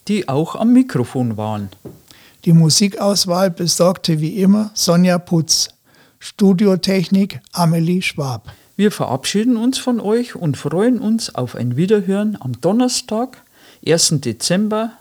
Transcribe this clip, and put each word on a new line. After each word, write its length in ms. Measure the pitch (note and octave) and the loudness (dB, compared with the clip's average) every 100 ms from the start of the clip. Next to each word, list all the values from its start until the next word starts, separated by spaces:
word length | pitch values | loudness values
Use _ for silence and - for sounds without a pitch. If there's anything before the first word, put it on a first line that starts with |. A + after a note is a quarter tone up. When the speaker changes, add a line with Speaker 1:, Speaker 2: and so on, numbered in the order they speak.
| - | -4
Speaker 1:
die 200 | G#3 - | -4 -2
auch 280 | C#3 E3 - | -2 -2 0
am 160 | A3+ | 4
Mikrofon 640 | B3 C4 C3 A#2+ C#3 B2 G#2+ | 4 4 0 -2 -2 -2 -2
waren. 320 | G#2+ G#2+ G2 - - - _ - - _ - | -4 -4 -8 -12 -20 -20 _ -20 -20 _ 4
Speaker 2:
Die 80 | |
Musikauswahl 960 | E3 D#3+ - G3+ - G3+ G3 F#3 F3 F#3+ | 6 6 4 0 0 -2 0 0 0 0
besorgte 680 | F3 F3 - F3 F#3 - D#3 | 0 -2 2 2 2 -2 -2
wie 160 | D#3 G#3 | -2 0
immer 340 | F#3+ G#3 G#3+ | 2 2 0
Sonja 460 | - - E3+ F3+ F3 | -4 0 4 4 2
Putz. 500 | F3 E3 D3+ - - _ _ _ _ _ | 0 -2 0 -2 -4 _ _ _ _ _
Studiotechnik 1200 | - - G3 F3+ G#3 F#3 - F#3+ E3+ F#3+ G3 - - | -14 0 4 4 4 2 0 -2 2 0 0 -4 -10
Amelie 480 | - E3 E3+ E3 F3+ | -2 0 2 0 0
Schwab. 500 | - - C#3 A2 - - _ - | -2 -6 -6 -8 -12 -20 _ 0
Speaker 1:
Wir 140 | G#3 | 0
verabschieden 680 | - - B2+ - G3+ A#3 A3+ | 0 -4 -4 -2 -2 0 0
uns 200 | A#3+ C4 | 0 -2
von 220 | C4 A#3 | -2 -2
euch 340 | F#3+ A#3 A#3+ | 0 -2 -2
und 220 | - D#3+ - | -4 -4 -4
freuen 440 | C#3+ E3 A#3 A#3+ | -4 0 0 0
uns 340 | G#3+ A3+ - | 0 -2 -4
auf 200 | - B2 | -6 -8
ein 220 | - A#2+ B2 | -4 -4 0
Wiederhören 640 | F#3 G#3+ F#3 G3 G#3+ G3+ | 2 2 0 -2 -2 -4
am 180 | C3 A#2+ | -8 -4
Donnerstag, 800 | E3 A3 B3+ - - A3 B3+ - _ _ - - | 0 0 0 -2 -6 -6 -6 -10 _ _ -20 -10
ersten 380 | - E3 - D#3 | -2 0 2 -2
Dezember 680 | B2+ A2 - F3 G#3+ G#3+ A3+ - | -4 -6 -2 -2 0 -2 -4 -8